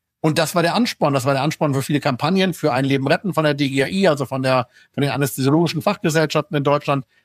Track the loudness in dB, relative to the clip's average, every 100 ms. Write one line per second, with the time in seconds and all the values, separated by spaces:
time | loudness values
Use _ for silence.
0 | _ _ -2 0 0 0 0 0 -2 0
1 | 0 0 0 0 0 -2 -2 -2 -2 -2
2 | -2 -2 0 0 0 0 -2 0 0 0
3 | 0 0 -2 0 0 0 -2 0 -2 2
4 | 2 2 -2 -2 0 0 0 _ _ -4
5 | -2 0 -2 0 2 2 2 -2 -2 -2
6 | 0 0 0 0 -2 -2 0 0 0 -4
7 | -4 _